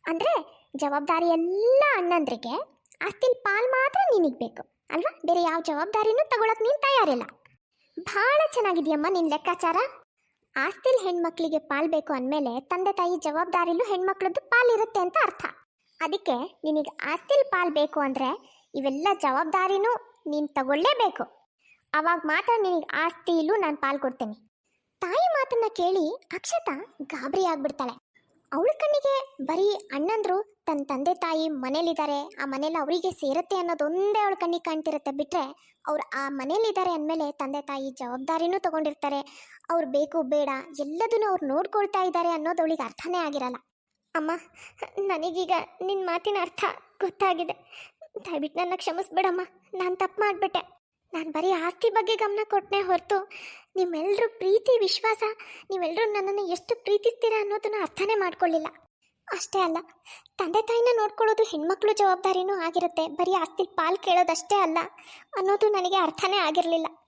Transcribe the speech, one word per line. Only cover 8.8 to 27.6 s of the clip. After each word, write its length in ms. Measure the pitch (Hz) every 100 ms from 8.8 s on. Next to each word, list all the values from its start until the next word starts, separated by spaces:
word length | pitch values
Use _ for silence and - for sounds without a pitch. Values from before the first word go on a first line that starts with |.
| 302 302 311
ನಿನ್ 200 | 381 330
ಲೆಕ್ಕಾಚಾರ. 480 | 302 359 349 339 339 539 - _ _ _ _ _ -
ಆಸ್ತಿಲ್ 440 | 294 - 508 523
ಹೆಣ್ಮಕ್ಳಿಗೆ 560 | 370 349 339 339 320 311 302
ಪಾಲ್ 200 | 285 320
ಬೇಕು 220 | 311 302
ಅಂದ್ಮೇಲೆ 400 | 277 254 302 269 240 269
ತಂದೆ 260 | 359 381
ತಾಯಿ 240 | 392 349 359
ಜವಾಬ್ದಾರಿಲೂ 640 | 320 302 359 359 349 339 453
ಹೆಣ್ಮಕ್ಳದ್ದು 560 | 381 381 392 381 392 -
ಪಾಲಿರುತ್ತೆ 500 | 466 494 440 453 440
ಅಂತ 160 | 359 640
ಅರ್ಥ. 220 | 453 - - - _ _ _ _
ಅದಕ್ಕೆ 360 | 320 392 392 247 277 _
ನಿನಗ್ 280 | 311 302 285 - 269
ಆಸ್ತಿಲ್ 360 | 330 - 571 554
ಪಾಲ್ 220 | 370 359
ಬೇಕು 260 | 302 302 -
ಅಂದ್ರೆ 300 | 277 269 262 381 - _ _
ಇವೆಲ್ಲ 340 | 277 269 269 359 392
ಜವಾಬ್ದಾರಿನೂ 720 | 285 262 320 370 370 392 427 466 - _ -
ನೀನ್ 220 | 294 294
ತಗೊಳ್ಳೇಬೇಕು. 680 | - 262 285 403 587 415 - - _ _ _ _ _ _
ಅವಾಗ 280 | 302 311 339 311
ಮಾತ್ರ 260 | 311 403 466
ನಿನಗ್ 280 | 392 349 302 -
ಆಸ್ತಿಲೂ 580 | 330 - - 330 311 427
ನಾನ್ 200 | 339 302
ಪಾಲ್ 220 | 269 277
ಕೊಡ್ತೇನೆ. 340 | 269 254 220 214 _ _ _ _ _ _
ತಾಯಿ 240 | 359 494 719
ಮಾತನ್ನ 380 | 622 523 466 453
ಕೇಳಿ 280 | 453 349 381 311 480 _
ಅಕ್ಷತಾ 400 | 359 - 679 659 285 415 _
ಗಾಬರಿ 400 | 277 302 262 370 370
ಆಗ್ಬಿಡ್ತಾಳೆ. 480 | 311